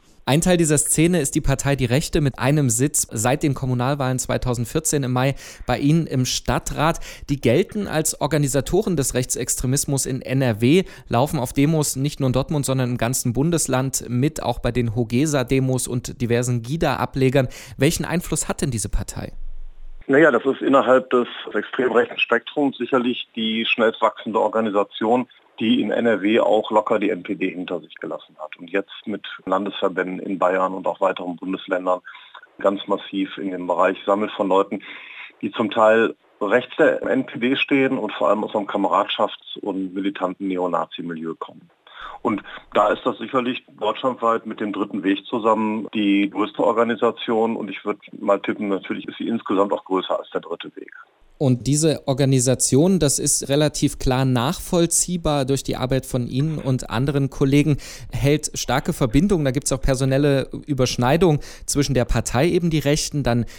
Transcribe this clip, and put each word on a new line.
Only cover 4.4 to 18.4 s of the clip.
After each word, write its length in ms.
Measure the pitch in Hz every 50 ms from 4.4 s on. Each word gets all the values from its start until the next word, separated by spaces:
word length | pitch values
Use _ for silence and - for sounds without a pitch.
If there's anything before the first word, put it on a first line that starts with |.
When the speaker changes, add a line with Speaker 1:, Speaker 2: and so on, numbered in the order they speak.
| - 127 117 120 117 - - 151 - - 156 143 135
Speaker 1:
im 80 | 123
Mai 240 | 123 123 131 139 135 - - - - - -
bei 100 | - 123
Ihnen 300 | 110 143 143 160 170 151
im 180 | - 139 127 127
Stadtrat. 760 | - - - - 120 123 170 - - 135 131 147 165 165 - - - - - - -
Die 100 | 143 -
gelten 480 | - 117 120 170 214 - - 208 98
als 340 | - - 156 156 - - -
Organisatoren 760 | 147 143 160 147 143 127 131 139 127 - 170 190 214 202 175
des 180 | 143 127 - -
Rechtsextremismus 920 | 127 127 - - - 127 - - - - 127 135 143 - - 139 131 -
in 160 | - 135 123
N 200 | - - 131 135
R 200 | 135 123 107 104
W, 240 | 120 127 165 190 180 - - - - -
laufen 280 | 117 117 143 151 165
auf 140 | 135 120 -
Demos 460 | - 143 143 160 160 151 143 - -
nicht 240 | 131 139 147 - -
nur 60 | 135
in 60 | 127 117
Dortmund, 320 | 127 139 - 160 143 131
sondern 260 | 135 131 135 127 123
im 60 | 123
ganzen 360 | 113 113 120 131 - - 123 110
Bundesland 720 | 131 147 170 170 151 - 135 127 127 135 131 - - -
mit, 340 | - 120 123 139 156 - -
auch 180 | - 120 120 -
bei 120 | - 123
den 240 | 110 123 120 113 107
Hogesa-Demos 920 | 123 117 110 117 127 156 160 147 135 120 - 139 131 131 131 127 123 -
und 340 | - 127 120 - - - -
diversen 420 | 123 110 120 120 123 123 123 117 113
gida-Ablegern. 840 | 127 156 170 170 143 117 - 123 - - 135 131 131 131 139 131 - - - - - -
Welchen 280 | - 131 165 - - 143
Einfluss 420 | - 160 175 - - 160 -